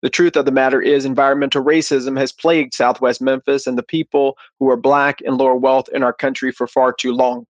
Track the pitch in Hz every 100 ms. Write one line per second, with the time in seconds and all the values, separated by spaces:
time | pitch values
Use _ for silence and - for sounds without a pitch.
0 | 131 - 175 160 139 135 131 131 - 143
1 | 135 131 135 139 139 147 135 160 156 139
2 | 127 135 135 - 165 165 135 - 123 120
3 | 127 120 131 131 - 139 131 123 - 160
4 | 160 139 139 135 - _ 135 123 135 143
5 | 143 139 - 131 135 127 131 131 131 139
6 | 127 117 139 131 131 127 123 - 127 123
7 | 127 123 127 123